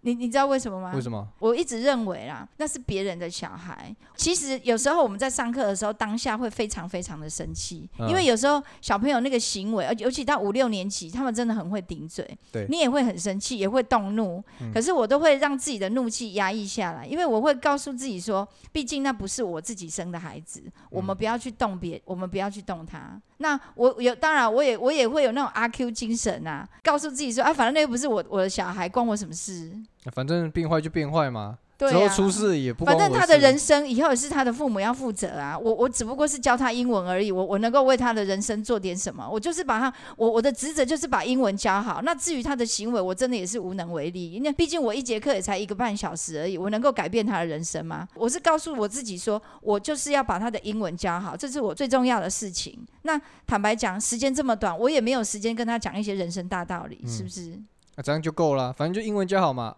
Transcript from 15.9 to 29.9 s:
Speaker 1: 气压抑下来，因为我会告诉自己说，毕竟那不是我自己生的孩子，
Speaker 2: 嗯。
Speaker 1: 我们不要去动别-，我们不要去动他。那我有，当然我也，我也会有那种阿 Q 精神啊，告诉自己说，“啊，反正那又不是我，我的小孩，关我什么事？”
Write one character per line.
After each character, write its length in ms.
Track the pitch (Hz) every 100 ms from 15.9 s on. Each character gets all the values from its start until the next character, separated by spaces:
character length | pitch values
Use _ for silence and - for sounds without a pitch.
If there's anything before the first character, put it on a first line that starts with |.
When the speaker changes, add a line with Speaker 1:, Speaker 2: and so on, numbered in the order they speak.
| 240 240
Speaker 1:
气 280 | 220 233 190
压 160 | 190
抑 160 | 220 202
下 240 | - 185
来， 120 | 160 135
因 100 | 285
为 80 | 339
我 160 | 220
会 100 | 285 269
告 200 | 302 285
诉 160 | 285
自 140 | 254 269
己 140 | 185
说， 280 | 175 196 202 _ -
毕 140 | 311 247
竟 160 | 285
那 100 | 269
不 140 | 220 190
是 180 | -
我 160 | 214 165
自 140 | 170
己 160 | 208 170
生 220 | 151 175
的 80 | 175
孩 200 | 165 -
子， 220 | 165 -
Speaker 2:
嗯。 80 | - - -
Speaker 1:
我 100 | -
们 160 | 190 196
不 60 |
要 120 | 214 233
去 140 | 254
动 300 | 220 220 190
别-， 200 | 175 160 -
我 80 |
们 160 | 180 185
不 80 | 190
要 100 | 202
去 140 | 208
动 240 | 190 175 160
他。 340 | 156 - 196 _ _
那 200 | 311 277 -
我 260 | - 247 226
有， 140 | 240 -
当 180 | 311
然 200 | 302 233
我 100 | 226
也， 140 | 285 220
我 140 | 247
也 180 | 302 233
会 140 | 302
有 80 | 262
那 100 | 240
种 80 | - -
阿 120 | 233
Q 220 | 233 247
精 260 | 220 226 226
神 300 | 233 160 156
啊， 200 | 147 - -
告 120 | - 294
诉 140 | 302
自 80 | 262
己 160 | 285
说 100 | 226
，“啊， 80 | 269
反 140 | 311 233
正 80 |
那 80 | 302
又 60 | 302
不 100 | 240
是 100 | 285
我， 160 | 214 -
我 120 | 196
的 60 | 190
小 200 | 185 180
孩， 200 | 190 180
关 180 | 220 240
我 120 | 208
什 100 | 196
么 60 |
事？” 380 | 170 - 185 165 196 220